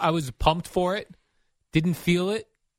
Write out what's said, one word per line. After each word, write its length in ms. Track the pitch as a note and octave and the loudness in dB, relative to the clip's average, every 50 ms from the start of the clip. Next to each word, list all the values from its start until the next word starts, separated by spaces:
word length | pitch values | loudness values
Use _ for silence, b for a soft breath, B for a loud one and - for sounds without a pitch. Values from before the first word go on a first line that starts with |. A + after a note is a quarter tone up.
I 100 | F3+ E3+ | 0 0
was 200 | D#3+ E3+ D3+ B2+ A#2 | 0 0 -2 -6 -6
pumped 340 | - - E3 D#3+ F3 E3+ | 0 2 2 2 2 0
for 300 | - - F#3 F3+ F3+ F#3+ | -4 -2 -2 0 0 -2
it. 120 | G#3 - - - _ _ _ _ _ _ _ _ _ _ _ - | -4 -8 -12 -18 _ _ _ _ _ _ _ _ _ _ _ 0
Didn't 220 | D#3+ D#3 F3+ E3 | 0 2 0 -2
feel 360 | - - - F3 F3 F3+ F#3+ | -2 0 0 2 2 2 -2
it. 180 | G#3 A3 - _ _ _ _ _ _ | -4 -6 -8 _ _ _ _ _ _